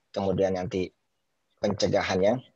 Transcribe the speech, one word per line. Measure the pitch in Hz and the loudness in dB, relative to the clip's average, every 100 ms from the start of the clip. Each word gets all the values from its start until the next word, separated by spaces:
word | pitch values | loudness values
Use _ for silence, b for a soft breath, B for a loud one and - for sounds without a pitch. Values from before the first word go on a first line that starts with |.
| _ | _
kemudian | 101 98 92 95 | -4 -2 2 0
nanti | 92 90 95 90 _ _ _ _ _ _ _ | 0 -4 -4 -4 _ _ _ _ _ _ _
pencegahannya, | 107 - 101 98 90 95 98 131 - | -2 0 0 0 0 2 2 0 -4